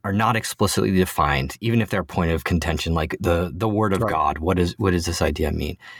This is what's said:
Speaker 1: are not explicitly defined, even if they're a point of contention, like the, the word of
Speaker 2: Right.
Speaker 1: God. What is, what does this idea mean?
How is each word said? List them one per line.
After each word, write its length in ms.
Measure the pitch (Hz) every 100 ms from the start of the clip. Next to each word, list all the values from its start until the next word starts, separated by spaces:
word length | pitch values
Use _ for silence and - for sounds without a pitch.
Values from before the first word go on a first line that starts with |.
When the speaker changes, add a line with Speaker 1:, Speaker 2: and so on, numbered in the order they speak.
Speaker 1:
are 80 | 98
not 240 | 101 110 120
explicitly 540 | - - 104 - 104
defined, 680 | 95 92 - 73 69 69 -
even 220 | 113 117
if 80 | 107
they're 100 | 101
a 40 | 85
point 260 | - 82
of 120 | 80
contention, 520 | - 85 82 78 82 82
like 200 | 80 -
the, 320 | 90 85 87
the 160 | 78 113
word 240 | 104 107
of 80 | 95
Speaker 2:
Right. 100 | 110
Speaker 1:
God. 260 | 82 73 73
What 180 | 80 90
is, 160 | 87 -
what 100 | 98
does 160 | 90 87
this 160 | 85
idea 300 | 78 80 78
mean? 260 | 78 87 90 -